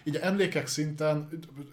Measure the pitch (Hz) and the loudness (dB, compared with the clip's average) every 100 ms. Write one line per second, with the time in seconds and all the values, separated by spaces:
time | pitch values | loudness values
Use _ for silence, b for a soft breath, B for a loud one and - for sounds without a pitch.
0 | - 151 180 196 185 156 135 - 151 151 | -4 0 2 4 4 2 -2 -2 -2 0
1 | 156 151 151 165 165 139 143 | 2 2 0 -10 -12 -14 -16